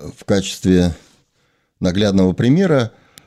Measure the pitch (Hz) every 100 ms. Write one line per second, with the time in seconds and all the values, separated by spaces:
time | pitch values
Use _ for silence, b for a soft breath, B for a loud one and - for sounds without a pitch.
0 | 80 - - 98 95 - 95 92 87 78
1 | b b b b b b b - 92 92
2 | 104 98 92 87 117 160 190 143 113 b
3 | b b